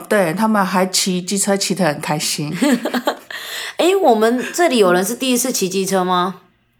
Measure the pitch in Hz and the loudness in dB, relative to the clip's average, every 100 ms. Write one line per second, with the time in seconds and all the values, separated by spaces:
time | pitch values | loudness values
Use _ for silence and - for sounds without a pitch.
0 | - 214 170 180 220 214 180 196 226 - | 0 2 2 0 0 2 2 0 0 0
1 | 196 180 180 202 202 196 196 170 165 147 | -2 -2 -2 -2 0 0 0 0 0 -2
2 | - 156 - - 147 175 285 240 - 247 | -4 -4 -4 -4 -6 0 0 0 -2 -4
3 | - - - - - - - - 330 392 | -4 -6 -10 -14 -12 -10 -8 0 2 4
4 | 311 214 226 247 - - 349 247 185 180 | 4 4 4 0 -4 0 2 4 4 4
5 | 196 240 262 240 262 - 185 190 185 190 | 0 -2 0 0 0 -2 -2 -2 0 0
6 | 180 180 185 180 _ _ _ _ | 0 0 -2 -6 _ _ _ _